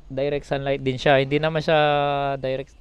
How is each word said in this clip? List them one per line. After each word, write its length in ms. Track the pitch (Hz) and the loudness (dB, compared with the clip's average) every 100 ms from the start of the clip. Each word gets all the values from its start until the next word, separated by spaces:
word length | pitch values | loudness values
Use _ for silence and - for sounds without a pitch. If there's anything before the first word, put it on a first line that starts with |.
| - | -10
direct 320 | 131 143 143 - | -4 -2 -4 -4
sunlight 400 | 139 139 139 131 | -4 -2 -2 -2
din 160 | 127 | 0
siya. 160 | 156 135 | 4 4
Hindi 240 | 135 151 | 4 0
naman 240 | 156 160 160 | 0 -2 2
siya 140 | 156 151 147 143 143 139 139 | 2 4 2 0 -2 -2 -4
direct 400 | 131 135 135 - | -4 -6 -8 -14